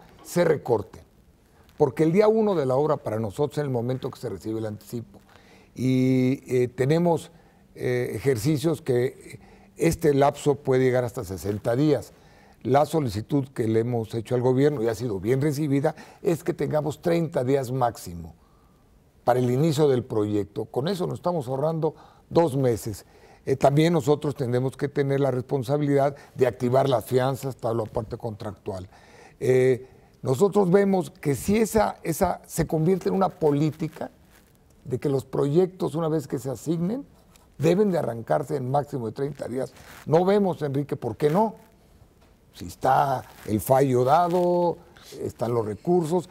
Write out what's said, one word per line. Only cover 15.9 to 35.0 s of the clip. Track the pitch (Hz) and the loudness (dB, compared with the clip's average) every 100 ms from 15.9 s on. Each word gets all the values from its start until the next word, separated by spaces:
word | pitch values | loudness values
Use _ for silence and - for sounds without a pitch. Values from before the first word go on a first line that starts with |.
| - - - | -4 -10 -6
es | - 165 | -2 -2
que | - | -2
tengamos | - 143 151 151 - | -4 -2 -2 -2 -4
treinta | 175 170 160 143 | -2 0 0 -2
días | 123 139 123 | 0 0 -2
máximo | 131 120 117 - 85 82 - _ _ _ _ _ _ _ _ | -2 -2 -2 -10 -14 -14 -18 _ _ _ _ _ _ _ _
para | - 123 | 0 2
el | 123 | 2
inicio | 123 165 143 151 | 2 2 4 4
del | 127 | 2
proyecto. | - 113 104 104 98 - 110 | 0 -2 0 0 -4 -6 -8
Con | 127 147 | -4 -4
eso | 185 170 | -4 -4
nos | 123 | -4
estamos | 175 175 123 | -4 -4 -4
ahorrando | 135 151 165 156 - - - _ | -4 -2 -2 -4 -6 -14 -20 _
dos | 143 170 135 | 2 2 2
meses. | 131 117 117 101 - - - - - | 0 0 -4 -10 -14 -20 -20 -12 -4
Eh, | 135 | 2
también | 135 143 160 | 2 4 4
nosotros | 170 135 147 151 135 | 2 2 0 0 -4
tenemos | 123 123 131 - | -2 -2 -2 -4
que | 139 | -6
tener | 143 139 139 | -2 -2 0
la | 139 | 0
responsabilidad | 123 117 139 110 147 143 139 139 139 - - | -2 -4 -4 -2 -2 2 2 2 -2 -12 0
de | 123 | 0
activar | - 123 131 135 | 0 0 2 2
las | 123 - | 0 0
fianzas, | 127 127 131 139 123 | 0 0 -2 -6 -6
toda | 120 | -4
la | 113 107 | -4 -4
parte | 123 107 117 | -6 -8 -8
contractual. | 117 104 107 95 - 95 95 - - - - - | -10 -10 -12 -12 -10 -10 -12 -18 -20 -20 -20 -4
Eh, | 110 127 127 123 - - - _ | 2 4 4 2 -4 -20 -20 _
nosotros | - 127 196 208 190 | -2 2 2 2 4
vemos | 196 202 190 147 | 4 4 0 -2
que | - 147 | -6 -4
si | 135 - 208 | -2 0 0
esa, | 220 226 202 - | 2 2 0 -2
esa | - 156 180 185 - | -6 -2 -2 -2 -6
se | - 160 | -4 -2
convierte | 160 156 190 202 | 0 2 0 0
en | 185 | 0
una | 185 | 0
política | - 156 143 156 - 156 - - - _ - _ _ _ _ - | 0 0 2 0 -2 -8 -8 -14 -14 _ -20 _ _ _ _ -8
de | |
que | 127 | -4